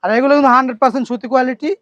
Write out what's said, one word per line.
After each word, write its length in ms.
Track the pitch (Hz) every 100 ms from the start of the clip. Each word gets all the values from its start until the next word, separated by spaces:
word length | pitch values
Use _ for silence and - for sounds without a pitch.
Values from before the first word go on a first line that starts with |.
আর 60 | 180 226
এগুলো 140 | 269 285
কিন্তু 140 | 277 247
হান্ড্রেড 220 | 262 226
পার্সেন্ট 240 | 262 269 247
সুতি 180 | 240 247
কোয়ালিটি। 380 | 254 254 254 302 392